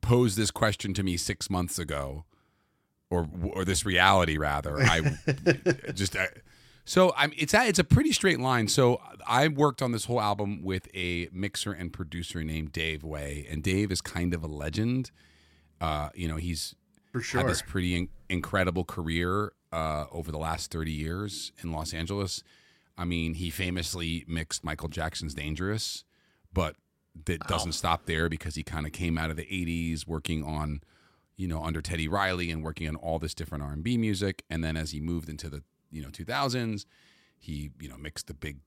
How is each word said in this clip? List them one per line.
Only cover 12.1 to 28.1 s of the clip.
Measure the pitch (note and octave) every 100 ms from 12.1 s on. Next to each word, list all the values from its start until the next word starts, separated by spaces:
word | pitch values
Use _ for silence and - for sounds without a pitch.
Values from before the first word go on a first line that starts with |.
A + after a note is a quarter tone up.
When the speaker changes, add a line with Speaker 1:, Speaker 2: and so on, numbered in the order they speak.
| E2 E2+ E2+
Speaker 1:
named | D#2 D#2+ D#2
Dave | E2 D#2+ D#2
Way, | D#2 D2+ C#2+ D2 D2
and | D#2
Dave | D2+ F#2+ G#2
is | F#2
kind | - F2 F2
of | E2+
a | D#2
legend. | D2 D2+ E2+ A2+ B2+ B2+ _ _ _ _ _ _ _
Uh, | E2 D2+ D2
you | - E2+
know, | D#2+
he's | F2 D#2+ - - _ _ _
Speaker 2:
For | B2+ - -
Speaker 1:
had | -
this | E2
Speaker 2:
sure. | -
Speaker 1:
pretty | F#2 F2+ F2
in-, | F2 - -
incredible | F#2 - G2+ F#2 F2
career, | F2 - D#2+ E2 F2 G2 G#2 _ _
uh, | E2 D#2+ D2+ D2
over | E2 D#2+
the | D2+
last | D#2+ D#2+ -
thirty | E2+ D#2+
years | D#2 D#2 F2 G#2 F#2 - -
in | E2+
Los | D#2+ D#2
Angeles. | D#2+ E2+ G2+ F#2+ - - _ _ _ _ -
I | F2
mean, | E2+ E2
he | D#2+ F2
famously | D#2 F#2 F2+ D#2+ F#2 E2 E2 -
mixed | E2 D#2 -
Michael | - D2+ E2
Jackson's | C#2+ D#2+ - D#2+
Dangerous, | C2+ D2 D#2 F#2+ G#2+ - - - _ _ _ _
but | F2+ D#2+ - _ _ _ D#2+
that | D#2 E2
Speaker 3:
Wow. | - E2+
Speaker 1:
doesn't | E2+
stop | D#2+ F2 E2
there | -